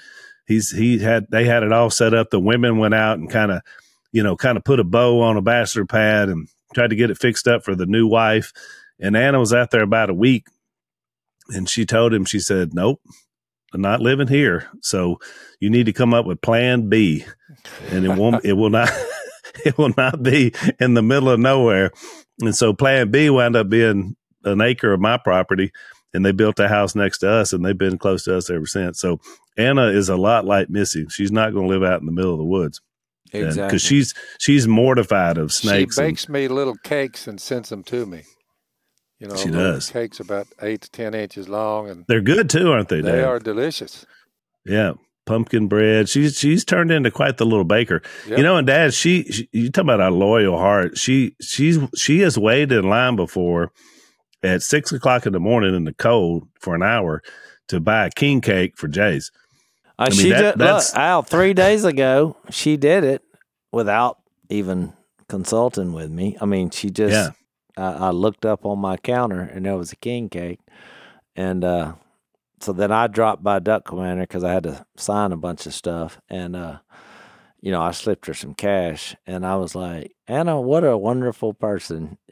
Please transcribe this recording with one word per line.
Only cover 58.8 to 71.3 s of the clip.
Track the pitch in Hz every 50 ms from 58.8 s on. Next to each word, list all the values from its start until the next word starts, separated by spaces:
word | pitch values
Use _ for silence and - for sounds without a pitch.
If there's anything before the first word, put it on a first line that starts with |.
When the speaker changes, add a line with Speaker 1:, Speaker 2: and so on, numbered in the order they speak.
| -
Speaker 1:
Jace. | 76 71 98 107 101 76 69 - - - _ _ _ _ _ _ _ _ _ _ _ _ -
Speaker 2:
Uh, | 123
Speaker 1:
I | 131
mean, | 98 98
Speaker 2:
she | 95 -
Speaker 1:
that, | - - 208 208 -
Speaker 2:
ju-, | -
Speaker 1:
that's | - 180 208 180 - -
Speaker 2:
look, | - 123
Al, | 147 175 180 156
three | - - 160 170 185 196 190
days | 185 185 196 214 208 214
ago, | 175 143 135 135 131 131 139 156 156 - - _ -
she | - - - 156 151
did | 143 139 151 180 196
it | 156 131 135 - - _ _ _ _ _ _ _ _ _
without | - 117 110 101 104 113 123 123 - - _ _ _ _ _ -
even | 104 104 95 92 92 90 87 82 - _ _ _ _ _ _ -
consulting | 104 95 87 - 110 113 120 127 - 101 92 87 82
with | 80 80 78
me. | 80 87 95 104 98 -
I | 107
mean, | 101 98 95 90 85
she | - - - 101
just, | 92 110 107 101
Speaker 1:
Yeah. | 104 107 90 76 - _ _ _ _ _ _ _ _ 95
Speaker 2:
I, | 95 92 80 76 92
I | 92
looked | 87 87 98 110 104 - -
up | 107 104 - -
on | 104 104 98
my | 98 95 92
counter | - - 123 123 123 120 110 95 90
and | 90 - - 95 95
there | 98 98
was | 90 87 -
a | -
king | - - 120 120 120 113 95
cake. | - 85 87 87 90 - _ _ _ - - - - - - - _ _ _ _